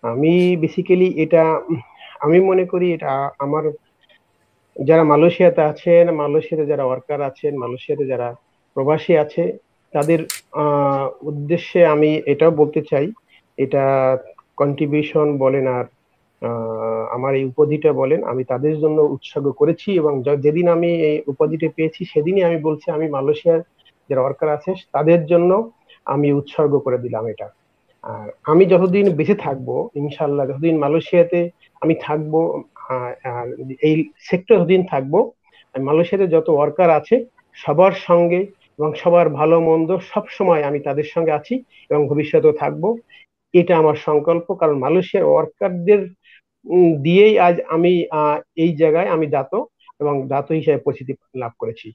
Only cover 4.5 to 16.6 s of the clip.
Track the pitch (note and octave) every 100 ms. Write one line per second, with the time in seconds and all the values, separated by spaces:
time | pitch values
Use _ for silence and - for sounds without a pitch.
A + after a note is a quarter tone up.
4.5 | _ _ - C3+ D#3+ D#3 D3 E3+ E3+ F3+
5.5 | E3+ D3+ D3+ - E3+ F3 D#3 D3 D3+ D#3
6.5 | D#3+ D3 C#3+ C3 B2+ - D3 C#3+ C3 D3
7.5 | C#3+ A#2+ B2 - D3 C3+ B2 A#2+ A#2 _
8.5 | _ _ - C3+ D#3 - D#3+ D3+ - F3
9.5 | - _ _ _ D#3 D3 E3 D#3+ - _
10.5 | C#3+ D3+ D3 C#3 C#3 C3+ - C#3+ D3 D3
11.5 | E3+ - F#3 E3+ D3+ D3+ D3+ C#3+ C#3+ D#3+
12.5 | D#3 D3 D#3 D3+ C#3+ D#3 A3+ _ _ _
13.5 | - C3 C#3 C3+ C3+ C3 C3 - - _
14.5 | - C#3+ C#3 D3+ D3+ D3 D#3+ D3+ C#3+ C3+
15.5 | C3+ C3 B2 B2 _ _ _ _ _ A2+
16.5 | A#2